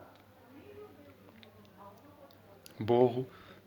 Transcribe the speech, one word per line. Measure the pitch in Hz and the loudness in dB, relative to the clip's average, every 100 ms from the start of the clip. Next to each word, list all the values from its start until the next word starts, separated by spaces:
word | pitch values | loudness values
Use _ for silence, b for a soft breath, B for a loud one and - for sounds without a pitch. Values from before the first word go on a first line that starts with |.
| - - - - - 285 403 415 415 - 285 - - 220 - - 202 196 196 - - - - - - - - - | -18 -20 -20 -20 -20 -20 -18 -16 -18 -18 -20 -20 -20 -20 -20 -20 -20 -20 -20 -20 -20 -20 -20 -20 -20 -20 -14 -2
Богу | 110 120 127 123 131 B B B | 6 8 8 6 -4 B B B